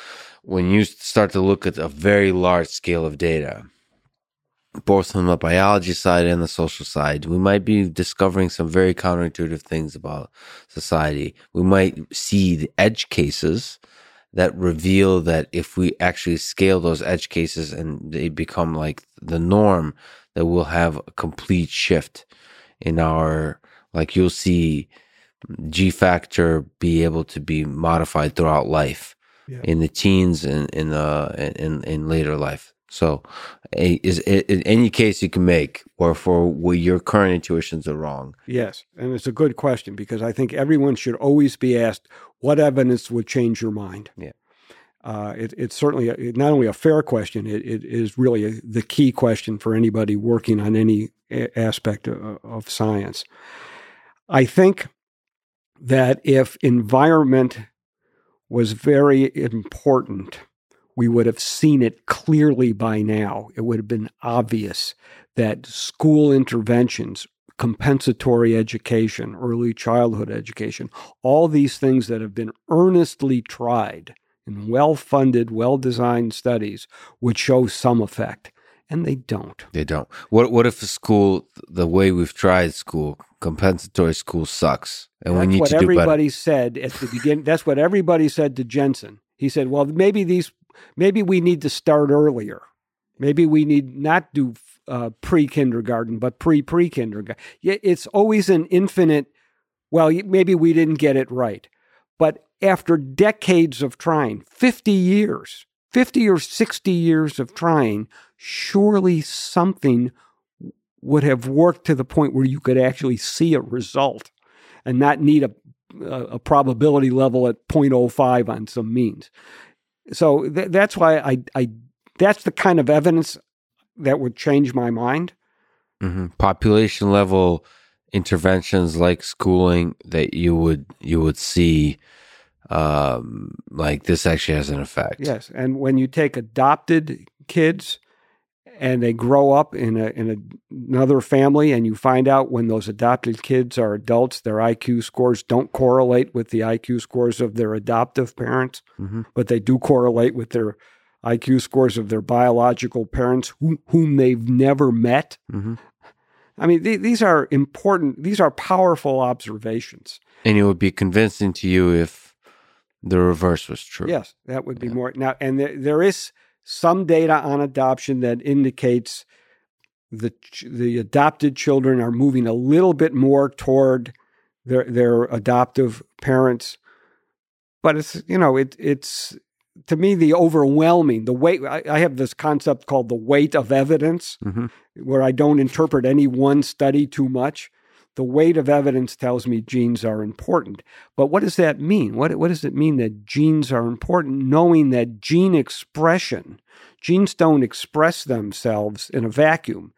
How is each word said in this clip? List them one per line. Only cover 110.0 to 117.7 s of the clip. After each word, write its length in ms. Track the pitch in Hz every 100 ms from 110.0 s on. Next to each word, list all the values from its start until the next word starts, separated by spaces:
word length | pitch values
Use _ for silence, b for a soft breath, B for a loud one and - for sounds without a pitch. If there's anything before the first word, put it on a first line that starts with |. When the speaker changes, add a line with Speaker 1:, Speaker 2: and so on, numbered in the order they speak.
| 123 - _ _ _ - - - _ _
Speaker 2:
would 220 | 135 147
have 260 | 143 131 127
worked 380 | 139 175 165 -
to 80 |
the 100 | 131
point 300 | 127 - 147
where 100 | 131
you 160 | 131 139
could 160 | - 127
actually 400 | 127 131 135 117
see 380 | - - 165
a 60 | 147
result 680 | - 123 104 135 139 117 - _ b b b b
and 140 | 131 123
not 220 | 143 147
need 220 | 147 151
a, 80 | 131 - _ _ _ -
a, 200 | - 127 -
a 40 | 120
probability 680 | - 143 135 117 147 143 131
level 400 | 127 135 127 123
at 180 | 113
point 260 | -